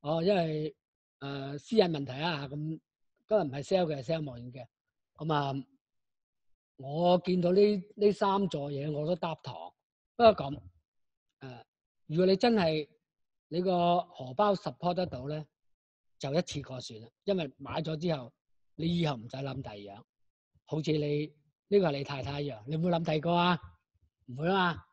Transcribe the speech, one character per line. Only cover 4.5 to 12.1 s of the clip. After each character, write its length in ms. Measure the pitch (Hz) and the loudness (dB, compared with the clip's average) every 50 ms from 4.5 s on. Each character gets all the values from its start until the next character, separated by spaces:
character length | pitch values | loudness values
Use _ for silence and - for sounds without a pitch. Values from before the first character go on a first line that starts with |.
| 120 | -14
鏡。 140 | 131 120 - _ _ _ _ _ _ _ _ _ | -16 -18 -18 _ _ _ _ _ _ _ _ _
噉 180 | - 156 156 156 | -10 -4 0 0
啊， 320 | 147 143 139 135 139 131 _ _ _ _ _ _ _ _ _ _ _ _ _ _ _ _ _ _ _ _ _ _ | 0 0 0 -2 -6 -6 _ _ _ _ _ _ _ _ _ _ _ _ _ _ _ _ _ _ _ _ _ _
我 420 | _ 135 135 143 156 175 175 180 185 | _ -12 -6 -2 2 4 6 6 4
見 220 | 180 - 180 185 | 4 2 2 2
到 120 | 170 175 180 | 4 4 6
呢， 320 | 196 202 208 208 202 175 - - | 6 6 6 6 2 -2 -8 -4
呢 160 | - 202 208 196 | 2 4 4 4
三 360 | - 214 196 190 202 202 180 | 4 2 2 2 2 0 0
座 220 | - 151 139 143 | -2 -4 -4 -4
嘢， 200 | 147 135 139 151 | -4 -4 -4 -4
我 160 | 151 143 151 | -2 -2 -2
都 80 | 156 180 | -2 -2
搭 180 | 175 - 170 156 | -2 -2 -6 -6
堂。 180 | - _ 135 113 82 82 85 _ _ _ _ _ _ _ _ _ | -8 _ -12 -12 -12 -12 -14 _ _ _ _ _ _ _ _ _
不 60 | - 233 | 8 8
過 120 | 226 202 | 8 8
噉， 240 | - 143 139 139 - - - _ _ _ _ _ _ _ _ _ _ _ _ _ _ | 8 0 -6 -8 -8 -12 -18 _ _ _ _ _ _ _ _ _ _ _ _ _ _
誒， 220 | - 135 127 117 - _ _ _ _ _ _ _ _ | -16 -16 -16 -16 -20 _ _ _ _ _ _ _ _
如 100 | _ | _